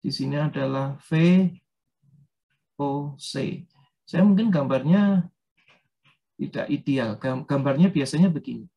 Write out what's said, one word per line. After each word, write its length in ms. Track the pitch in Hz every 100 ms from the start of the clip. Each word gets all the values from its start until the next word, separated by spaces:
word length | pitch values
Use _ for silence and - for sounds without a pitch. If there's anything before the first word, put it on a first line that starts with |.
Di 80 | 139
sini 240 | 139 135 143
adalah 640 | 151 139 135 135 139 139 _
V 40 | 160 170 185 185 - _ _ _ _ _ _ _ _ _ _ _ -
O 320 | 143 143 143 135
C. 480 | - 135 143 180 - _ _ _
Saya 240 | _ 165 202
mungkin 240 | 196 226
gambarnya 720 | 170 135 131 135 196 202 190 - _ _ _ _ _ _ _ _ _ _ -
tidak 320 | - - -
ideal. 480 | 147 - 135 113 107
Gam-, 320 | 131 131 -
gambarnya 400 | 139 135 135 185
biasanya 400 | 170 135 147 185
begini. 400 | 160 - 120 139